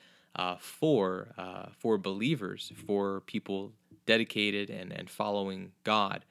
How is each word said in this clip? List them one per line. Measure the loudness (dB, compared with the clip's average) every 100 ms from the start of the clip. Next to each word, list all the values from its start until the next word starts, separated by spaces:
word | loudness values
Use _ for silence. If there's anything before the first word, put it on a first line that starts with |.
| -20 _ _ -4
uh, | -2 -4
for, | -10 0 4 6 4 0 -6 -10
uh, | -10 -10 -14 -4
for | 2 2
believers, | 2 0 0 0 -2 -8 -10 -8 0
for | 2 2 -2
people | -4 -6 -2 -4 -4 -12 _ -4 4
dedicated | 4 4 0 0 0 -4
and, | -8 -8
and | -10 -8
following | -4 0 0 0 -4 -8 -6
God. | 2 2 2 -2 -10